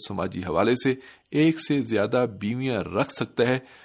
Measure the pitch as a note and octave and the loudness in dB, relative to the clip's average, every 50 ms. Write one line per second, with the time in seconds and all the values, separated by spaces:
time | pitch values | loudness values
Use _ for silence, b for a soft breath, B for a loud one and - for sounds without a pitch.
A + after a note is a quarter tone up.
0 | - - G2+ F2 F2 F2 - F2+ F2+ F2 D#2 E2+ G#2 A2+ B2+ B2 - C3+ C3 C3+ | -4 -6 -4 -4 -4 -4 -4 -8 -6 -2 0 2 4 4 2 2 2 0 0 -2
1 | B B B B B B - D3 D#3 D#3+ D#3+ D#3+ - - D3 C#3 A#2+ A2+ A2 G2+ | B B B B B B 0 2 2 2 2 0 0 0 0 0 0 0 2 2
2 | G2+ A2 B2+ B2 B2 A2+ G2 F#2+ G#2 G#2 A#2 B2+ C3 C3 A#2+ G2 F2 E2 F2 G#2+ | 2 2 2 0 0 0 -4 -6 -4 -4 -4 -2 -2 -2 -2 -2 -4 -2 -2 -2
3 | - - - - A2+ - - - A#2 B2 B2+ B2+ B B B B | -2 0 -2 -4 -4 -4 0 0 2 2 2 -2 B B B B